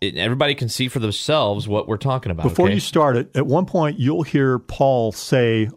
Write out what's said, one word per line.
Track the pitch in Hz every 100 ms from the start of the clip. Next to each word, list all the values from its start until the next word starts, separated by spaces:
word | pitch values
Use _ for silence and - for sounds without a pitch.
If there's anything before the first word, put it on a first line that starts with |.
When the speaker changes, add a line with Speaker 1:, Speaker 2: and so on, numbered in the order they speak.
Speaker 1:
it, | 101 71
everybody | 101 123 147
can | 139 120
see | - 127
for | 131
themselves | 110 101 - 151 110 101 104
what | 104 -
we're | 107
talking | 139 131 110
about, | 82
Speaker 2:
Before | 151 - 180
Speaker 1:
okay? | 202
Speaker 2:
you |
start | - - 147 120
it, | 139 -
at | 143
one | 147 185
point | 180 151 147
you'll | 123 165
hear | 151 151 135 127
Paul | - - 135 127 113
say, | 101 - 135 120 113 110